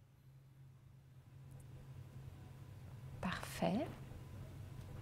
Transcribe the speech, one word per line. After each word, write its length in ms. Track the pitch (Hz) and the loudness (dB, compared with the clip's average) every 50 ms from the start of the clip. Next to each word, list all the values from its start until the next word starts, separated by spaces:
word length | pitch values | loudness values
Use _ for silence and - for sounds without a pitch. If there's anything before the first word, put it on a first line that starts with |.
| - - - - - - - - - - - - - - - - - - - - - - - - - - - - - - - - - - - - - - - - - - - - - - - - - - - - - - - - - - - - - - - - | -16 -16 -18 -16 -16 -14 -14 -14 -14 -16 -14 -14 -14 -12 -14 -14 -14 -14 -14 -14 -14 -14 -14 -12 -12 -12 -10 -10 -8 -8 -8 -8 -8 -8 -8 -8 -6 -6 -6 -6 -6 -4 -4 -4 -4 -4 -4 -6 -6 -8 -6 -6 -6 -6 -6 -6 -6 -6 -4 -4 -4 -4 0 2
Parfait. 680 | - 185 - - - - - - - 170 175 226 320 392 - - - - - - - - - - - - - - - - - - - - - - | 4 4 4 4 2 2 6 8 10 10 10 10 8 6 2 0 -2 -4 -4 -4 -4 -4 -4 -4 -4 -4 -4 -4 -4 -4 -4 -4 -2 -2 -2 -2